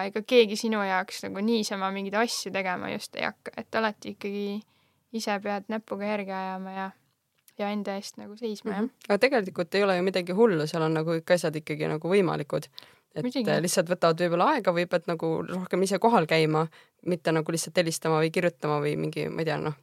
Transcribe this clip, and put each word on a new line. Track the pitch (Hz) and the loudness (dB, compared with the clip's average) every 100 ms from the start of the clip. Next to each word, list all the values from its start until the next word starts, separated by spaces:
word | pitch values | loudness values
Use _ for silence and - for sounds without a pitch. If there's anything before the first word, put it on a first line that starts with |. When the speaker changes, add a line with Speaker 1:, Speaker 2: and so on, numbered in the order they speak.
| 196 | -2
Speaker 1:
ega | 220 | -6
keegi | 214 247 214 214 | 4 6 6 2
sinu | 226 220 | -2 0
jaoks | 196 185 190 - 196 | 0 0 -2 -8 -8
nagu | 190 | -2
niisama | 214 233 208 202 190 | 0 0 0 -4 -4
mingeid | 196 196 202 | -4 -2 0
asju | 233 - 196 | 0 -2 -6
tegema | 185 190 180 202 | -4 -4 -4 -6
just | 214 - - | -8 -10 -6
ei | - | -6
hakka. | - - - | -6 -12 -12
Et | 226 226 | -6 -2
alati | 220 208 208 202 | -2 -4 -12 -10
ikkagi | 202 202 202 202 - _ _ _ _ | -8 -6 -6 -8 -12 _ _ _ _
ise | 226 214 202 | -6 -4 -4
pead | 208 202 196 | -4 -6 -6
näpuga | 220 - 202 202 | -8 -6 -6 -4
järge | 208 196 | -4 -4
ajama | 190 190 190 190 190 | -6 -6 -8 -8 -8
ja, | 190 - _ _ _ _ _ - | -8 -10 _ _ _ _ _ -8
ja | 202 | -4
enda | 208 202 196 | -4 -4 -6
eest | - - | -8 -14
nagu | 208 214 | -18 -8
seisma, | 233 208 220 | -6 -6 -6
jah. | 196 208 | -2 -4
Speaker 2:
Mhm. | - - | -4 0
Aga | 202 | 4
tegelikult | 240 262 185 160 175 196 | 4 4 0 -4 0 2
ei | |
ole | 202 180 | 4 4
ju | 185 | 2
midagi | 185 180 185 | 0 0 4
hullu, | 233 170 156 | 4 4 0
seal | 170 160 | 0 2
on | 160 | 2
nagu | 160 165 | 0 0
kõik | - 180 | 2 2
asjad | 165 151 | 2 -4
ikkagi | - 151 156 | -6 -4 -2
nagu | 156 165 | -2 2
võimalikud. | 202 170 151 147 151 - - - _ _ - | 2 2 0 -4 -6 -6 -14 -20 _ _ -6
Et, | |
Speaker 1:
Muidugi. | 247 269 208 | -4 -2 0
Speaker 2:
äh, | 151 | 2
lihtsalt | 175 - 165 | 2 0 0
võtavad | 180 170 165 | 2 2 4
võib-olla | 175 175 214 302 | 2 4 2 2
aega, | 190 | 2
või | 170 175 | 0 0
pead | 175 175 | 0 -2
nagu | 165 165 160 | -2 -2 -2
rohkem | 165 180 185 180 185 | -4 -6 -2 0 2
ise | 190 | 4
kohal | 226 226 156 | 4 6 4
käima, | 160 156 156 160 - _ _ | 4 4 2 0 -6 _ _
mitte | - 175 - | -2 0 2
nagu | 160 160 | 2 2
lihtsalt | 165 - 185 | -2 -2 0
helistama | 165 156 160 156 | 0 0 0 2
või | 160 | 2
kirjutama | 175 175 - 151 147 | 2 0 0 0 0
või | 147 156 | 0 -2
mingi, | 156 156 - | -2 -4 -4
ma | - | -2
ei | 160 | -2
tea, | 151 | -2
noh, | 151 147 | -4 -6